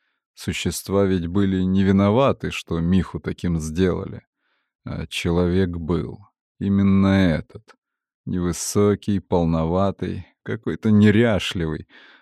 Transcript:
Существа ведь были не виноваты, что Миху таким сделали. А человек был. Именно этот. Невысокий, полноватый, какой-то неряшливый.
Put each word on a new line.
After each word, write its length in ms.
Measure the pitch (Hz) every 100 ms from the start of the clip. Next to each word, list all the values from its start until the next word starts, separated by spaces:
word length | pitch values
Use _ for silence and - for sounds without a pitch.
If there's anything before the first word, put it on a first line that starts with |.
| _ _ _ -
Существа 640 | - - 92 - - 98
ведь 220 | 98 95 85
были 360 | 95 98 95
не 200 | 92 95
виноваты, 680 | 95 98 101 113 135 - -
что 260 | - - 82
Миху 400 | 85 92 82 80
таким 400 | - 85 87 82
сделали. 640 | 78 80 92 85 85 - - _ _ _ _ _
А 200 | - - 78
человек 600 | - 87 85 87 90 92
был. 500 | 85 80 87 - - - _ _ -
Именно 480 | 98 98 98 98 98
этот. 640 | 98 92 78 - - - _ _ _ _ _
Невысокий, 960 | - 90 87 85 - 104 101 98 - 98
полноватый, 1080 | - 92 82 82 82 90 98 92 92 95 85 _
какой-то 480 | - 110 - 82 110
неряшливый. 960 | 104 107 104 117 95 - 90 80 76 - - - _